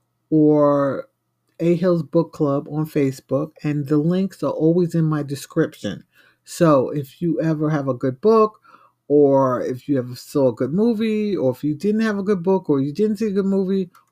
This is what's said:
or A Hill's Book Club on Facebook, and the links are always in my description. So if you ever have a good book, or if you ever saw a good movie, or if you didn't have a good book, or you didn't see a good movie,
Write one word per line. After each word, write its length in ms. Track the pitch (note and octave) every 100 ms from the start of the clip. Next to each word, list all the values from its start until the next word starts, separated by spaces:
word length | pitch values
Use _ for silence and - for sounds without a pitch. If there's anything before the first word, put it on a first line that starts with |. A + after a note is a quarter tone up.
| _ _ -
or 760 | D#3 D3+ D3+ D3 C#3+ C#3 A2 - _ _ _ _ -
A 140 | E3+ E3+
Hill's 280 | F#3 E3+
Book 300 | C#3 E3+ E3
Club 340 | - D3 C#3+ D3
on 160 | D3 D3+
Facebook, 680 | D#3 C#3 C3+ - C3+ D#3 -
and 240 | D3+ D3 C3+
the 80 | D3+
links 480 | D#3+ F3+ F#3+ -
are 80 | C#3
always 420 | C3+ D#3 F3 E3+
in 120 | E3 D#3
my 180 | D3+
description. 800 | C#3 C3+ - D#3+ D3+ - - - - _ _ _
So 460 | - - E3 C#3 A#2+
if 320 | D3 C3 -
you 180 | E3+ D3+
ever 300 | D#3+ D3+ D3+
have 180 | D3+ C3+
a 60 |
good 260 | A#2+ C3+ C3
book, 400 | A3 A3 G#3+ - _ - _ _ -
or 540 | D3 C#3+ C3+ C3 A#2+
if 260 | E2+ B2+ -
you 100 | C#3
ever 200 | B2 B2
saw 320 | - D3 C3
a 40 |
good 200 | A2 B2+
movie, 600 | F3 A#3 G#3+ A3 G#3+ G#3
or 180 | F3+ C3
if 120 | B2
you 120 | D3 D3
didn't 260 | G3+ G#3+
have 160 | A3 G3+
a 60 |
good 200 | F#3+ F#3+
book, 260 | F3 F#3+ F#3+
or 120 | C#3
you 100 | C#3+
didn't 260 | C#3+ G#3+ G#3
see 100 | A3
a 40 |
good 140 | G3 G3
movie, 440 | G3 F#3 G3 F3+ _ _